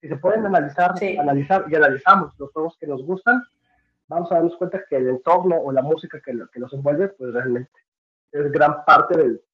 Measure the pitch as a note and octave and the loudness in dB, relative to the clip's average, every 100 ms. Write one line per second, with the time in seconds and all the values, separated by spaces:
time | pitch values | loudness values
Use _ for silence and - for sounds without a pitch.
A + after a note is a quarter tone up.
0 | D#3 C#3+ F#3 A3 G#3 F3+ D3 - F3+ F3 | -10 -4 0 0 2 0 0 0 0 0
1 | G3 F3+ D3 C#3 C#3 F#3+ E3 D#3 D3 C3+ | -4 -2 0 0 2 0 2 4 4 4
2 | F#3 G3 D#3 _ C#3 - D#3+ _ D#3 C3+ | 4 4 4 _ -12 -8 -8 _ -10 -8
3 | C#3+ F#3 A#3 B3+ B3 _ _ _ _ _ | -6 -2 0 0 -2 _ _ _ _ _
4 | _ D#3 - C#3 E3+ - F3+ F#3 - C#3 | _ -8 0 0 0 -2 -6 -6 -4 -2
5 | B2+ B2+ E3 F3+ F3+ E3 C#3 D#3+ D3+ D#3+ | -2 -2 2 2 2 0 0 -2 0 -2
6 | F3 D3 - A#2+ A#2+ A#2+ B2 C#3 C#3 D3 | -4 -16 -12 -12 -12 -14 -12 -4 -2 0
7 | G3 - B2+ A#2+ B2+ A#2+ C3 _ _ _ | -2 -4 -8 -6 -4 -4 -6 _ _ _
8 | _ _ _ D3 C#3+ D3+ D3 D3 - D3+ | _ _ _ -4 -2 2 2 2 4 4
9 | - E3+ C3+ A2+ _ | 4 2 2 0 _